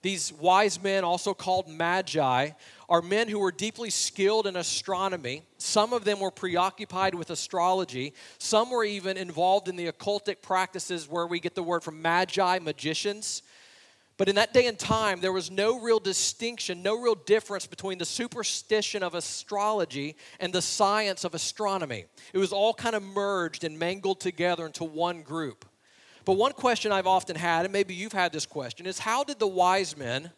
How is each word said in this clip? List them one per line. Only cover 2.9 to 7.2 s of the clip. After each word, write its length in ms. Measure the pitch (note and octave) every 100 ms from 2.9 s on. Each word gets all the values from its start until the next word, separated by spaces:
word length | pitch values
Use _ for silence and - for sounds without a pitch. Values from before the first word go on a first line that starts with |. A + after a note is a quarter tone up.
| E3+
men 280 | E3+ G#3 A3+
who 100 | G#3
were 140 | F#3+
deeply 360 | D#3+ G#3+ A3+ A3+
skilled 580 | - - - G3 A3 G3+
in 100 | F3+
astronomy. 880 | E3 - - F3+ F#3+ F3+ B2 C#3+ _ _
Some 380 | - G#3+ A3
of 100 | A#3+
them 160 | G3+ G3+
were 100 | F#3+
preoccupied 840 | - F#3 F3 F#3 - G#3+ F3+ F#3+
with 160 | F3